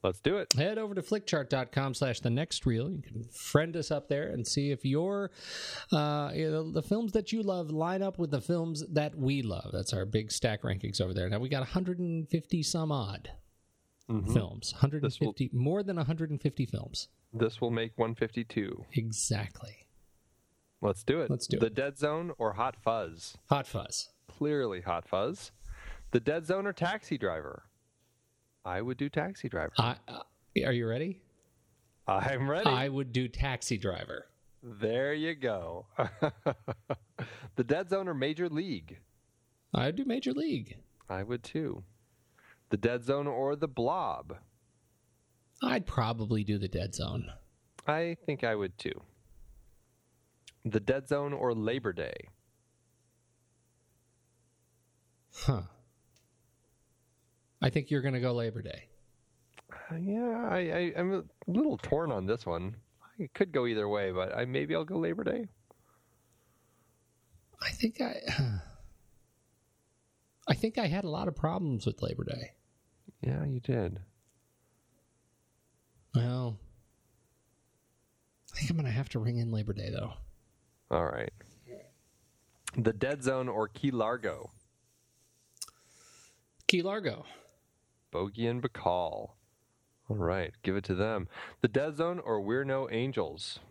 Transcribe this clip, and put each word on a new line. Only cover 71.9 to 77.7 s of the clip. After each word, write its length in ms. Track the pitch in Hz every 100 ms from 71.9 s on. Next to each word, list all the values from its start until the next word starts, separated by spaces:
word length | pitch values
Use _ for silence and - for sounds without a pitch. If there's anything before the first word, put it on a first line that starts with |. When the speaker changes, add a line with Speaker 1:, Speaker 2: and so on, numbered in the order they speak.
| -
Speaker 2:
Labor 220 | - -
Day. 280 | - 120 120 _ _ _ _ _ - _
Speaker 1:
Yeah, 240 | 131 139 143
you 140 | 127
did. 400 | - 120 90 95 92 _ _ _ _ _ _ _ _ _ _ _ _ _ _ _ _ _ _ _ _
Speaker 2:
Well, 440 | 120 123 127 123 104 - - _ _ _ _ _ _ _ _ _